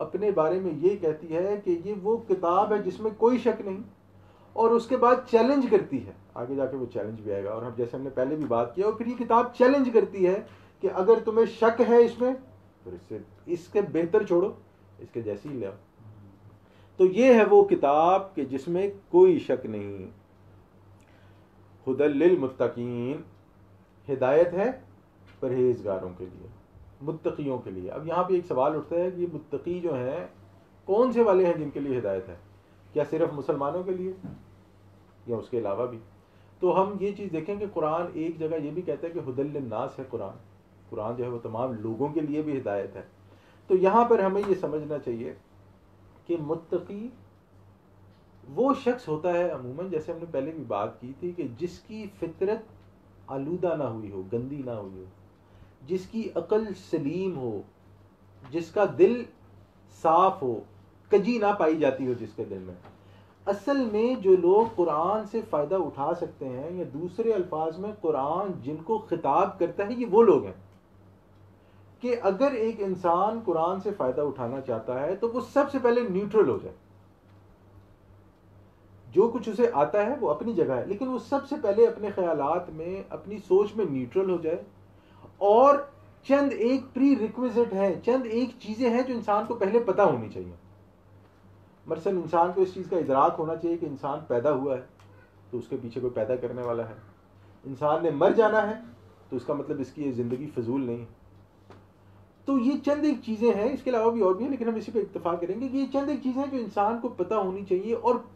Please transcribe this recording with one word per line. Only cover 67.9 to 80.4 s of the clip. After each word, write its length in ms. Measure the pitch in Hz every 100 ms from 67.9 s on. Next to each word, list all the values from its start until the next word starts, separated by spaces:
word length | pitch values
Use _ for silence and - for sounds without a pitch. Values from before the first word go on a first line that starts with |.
| 208
कुरान 640 | 160 143 139 180 202 143
जिनको 360 | 120 156 - 214
खिताब 560 | - 165 139 151 196 -
करता 240 | 170 -
है, 100 | 202
ये 120 | 247 240
वो 160 | 202
लोग 220 | 226 120
हैं 100 | 98 - - - _ _ - - _ - - _ _ _ - _
कि 100 | 247 233
अगर 300 | 190 190 277
एक 260 | 247 226 208
इंसान 600 | 196 180 180 170 208 233
कुरान 400 | 226 160 165 190
से 120 | 208
फ़ायदा 300 | - 131 147
उठाना 380 | 147 135 120 135
चाहता 340 | 127 113 123
है 200 | 127 147 196
तो 120 | 233
वो 120 | 240
सबसे 360 | 233 285 285 269
पहले 240 | 240 240
neutral 460 | 220 180 208 214 156
हो 100 | 101
जाए। 160 | 87 - _ - _ _ _ - _ _ - - _ _ _ - _ _ _ - - _ _ - -
जो 200 | 151 226
कुछ 200 | 240 226
उसे 180 | 196 233
आता 340 | 139 147 208
है 140 | 208 277
वो 120 | 185
अपनी 240 | -